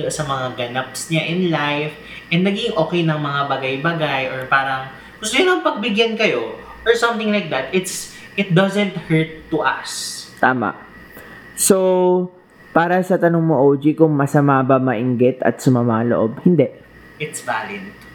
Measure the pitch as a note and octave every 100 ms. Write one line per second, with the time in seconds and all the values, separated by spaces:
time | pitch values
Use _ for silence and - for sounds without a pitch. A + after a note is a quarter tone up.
0 | - - C#3+ C3+ B2+ B2 A#2+ B2+ - -
1 | - D#3+ D3 F3 F3+ D#3 D3 D3 D3+ -
2 | - - - E3+ F#3+ G3+ A#3 E3 D#3+ F3
3 | D#3+ D3+ C#3+ C#3+ C#3 C3 C3 C3+ D#3+ E3
4 | D3 C3+ C3 C3 C3 C#3 C3 C3 C3+ -
5 | - - G#3+ C4 F#4 F#4 D4+ C4+ A#3+ G3+
6 | A3+ A3 G3+ B2 A2 - - - - A#3
7 | A#3 A3 G#3+ G#3 E3 C3+ C3 F#3 F3+ -
8 | - - - - G3 E3+ G3 G3 G3+ F3
9 | - D#3+ D#3+ - - D#3 B2+ - - -
10 | - - - - A#2+ B2+ G#2 - - -
11 | - - - - - - - F#3+ F#3 F#3
12 | F3+ F3+ F3+ - _ - - D#3+ E3+ F#3
13 | F3+ F3+ E3+ E3 D#3+ C#3 C#3+ C#3 D3 D3
14 | D#3+ C#3+ C#3 D3+ C#3+ C3+ C3 C3+ B2+ A2
15 | B2+ A#2+ B2 B2+ - A#2 C#3 B2 A#2+ A2
16 | A#2+ F#2 A2 B2+ F3+ E3 B2 - - -
17 | - - D3+ - - A2 G#2+ G2+ F#2+ G2+
18 | -